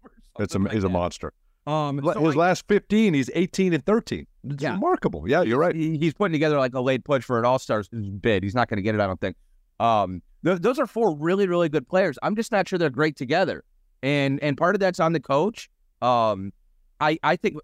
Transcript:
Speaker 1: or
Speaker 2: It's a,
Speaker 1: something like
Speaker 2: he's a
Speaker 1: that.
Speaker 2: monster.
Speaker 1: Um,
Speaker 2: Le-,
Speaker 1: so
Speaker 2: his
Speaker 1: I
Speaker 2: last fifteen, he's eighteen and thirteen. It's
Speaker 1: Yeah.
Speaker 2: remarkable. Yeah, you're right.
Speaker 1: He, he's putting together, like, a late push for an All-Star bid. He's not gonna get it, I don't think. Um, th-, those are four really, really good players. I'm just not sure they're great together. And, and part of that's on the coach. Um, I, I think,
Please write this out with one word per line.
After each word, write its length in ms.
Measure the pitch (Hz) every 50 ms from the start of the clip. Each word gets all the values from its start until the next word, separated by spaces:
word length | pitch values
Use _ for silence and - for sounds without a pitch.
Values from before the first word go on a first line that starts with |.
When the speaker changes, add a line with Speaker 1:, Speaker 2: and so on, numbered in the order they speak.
| -
Speaker 1:
or 80 | - _ _ - _ - - 107
Speaker 2:
It's 80 | 95 -
a, 20 |
Speaker 1:
something 100 | 101 98
like 100 | 98 110
Speaker 2:
he's 100 | 110 95
a 40 | 95
Speaker 1:
that. 40 | 92
Speaker 2:
monster. 400 | 90 87 87 - - - 80 - _ _ _ _ _ -
Speaker 1:
Um, 320 | 143 151 156 151 143 139 143
Speaker 2:
Le-, 160 | 139 160 165
Speaker 1:
so 60 | 214 151
Speaker 2:
his 80 | 160 143
Speaker 1:
I 40 | 147
Speaker 2:
last 280 | 170 180 180 - - -
fifteen, 460 | 208 196 - - 202 214 226 208 165
he's 160 | 139 127 - -
eighteen 380 | 165 180 170 - - 190 185 170
and 140 | 151 -
thirteen. 400 | - 208 233 226 - - 165 143 - _ _ -
It's 180 | 123 143 139 -
Speaker 1:
Yeah. 100 | - -
Speaker 2:
remarkable. 540 | 185 247 349 370 - - 180 - 78 73
Yeah, 160 | 95 135 170 180
you're 160 | 113 113 131
right. 160 | 160 180 151
Speaker 1:
He, 220 | 165 156 160 160
he's 160 | 143 156 165 143
putting 200 | - 208 196 165
together, 260 | 147 151 156 151 143
like, 160 | 131 127 127
a 60 | 135
late 240 | 123 135 131 123 -
push 200 | - 147 131 117
for 140 | - 127 117
an 80 | 113
All-Star 380 | 120 127 131 - - 127 107 101 - - 117 104 101 98 101
bid. 220 | - 120 107 95 92
He's 120 | 98 95
not 140 | 123 120 -
gonna 140 | 117 101 92
get 120 | 110 107
it, 60 | 104
I 60 | 101
don't 140 | 98 92 -
think. 160 | - 98 90 _ _ _ _ _ _ _ _ -
Um, 420 | 107 117 113 107 101 92 92 87 - _ _ _ -
th-, 160 | 151 185 175
those 180 | 170 214 262 269
are 80 | 277
four 300 | 208 - 226 233 208 156
really, 300 | 147 147 170 185 196 202
really 220 | 185 175 175 175 160
good 200 | 147 156 127 -
players. 300 | - 185 190 175 135 - -
I'm 140 | 151 202
just 160 | 214 226 - 233
not 160 | 202 185 -
sure 100 | 190 180
they're 120 | 170 151
great 260 | 123 117 151 156 147
together. 480 | - 143 117 147 175 190 147 98 73 - _ _ _ _ _ _ _ -
And, 400 | 135 147 143 139 139 135 147 -
and 160 | 151 139 -
part 160 | 156 175 202
of 60 | 202
that's 200 | 196 185 175 -
on 120 | 170 165 165
the 80 | 156
coach. 500 | - - 139 139 165 214 226 - - - _ _ _ _ _ - -
Um, 500 | 123 127 120 113 110 104 95 98 101 - _ _ _ _ _ _ _ _ -
I, 180 | 147 151 156 165 -
I 140 | 147 165
think, 200 | 175 - 208 143 151